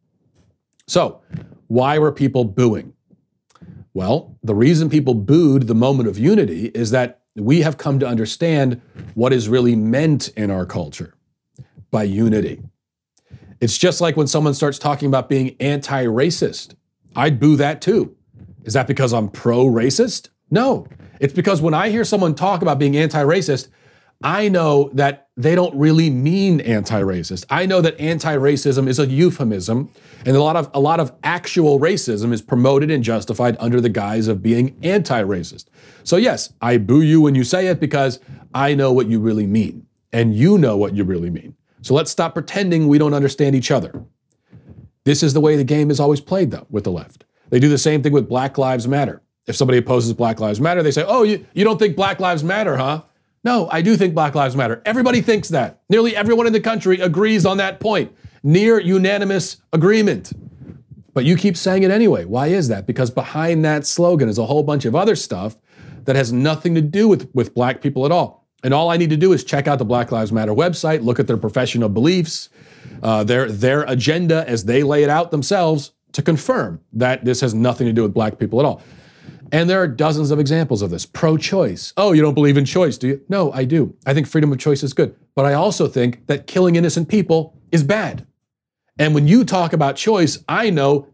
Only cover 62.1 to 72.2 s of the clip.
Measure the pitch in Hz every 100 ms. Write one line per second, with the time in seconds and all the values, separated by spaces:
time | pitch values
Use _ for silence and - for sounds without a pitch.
62.1 | 113 87 117 147 190 135 98 95 120 123
63.1 | 123 - 151 165 165 156 151 143 - 175
64.1 | 170 117 107 110 147 147 147 123 131 202
65.1 | 180 - 92 104 - _ _ - - -
66.1 | 131 120 123 143 156 175 165 151 190 220
67.1 | 156 - - 117 - 123 131 143 135 143
68.1 | 175 143 - _ _ 131 139 170 170 170
69.1 | 151 190 156 - 143 139 139 110 123 117
70.1 | 113 110 110 107 107 175 160 160 156 113
71.1 | 123 123 113 107 127 123 120 110 101 143
72.1 | 185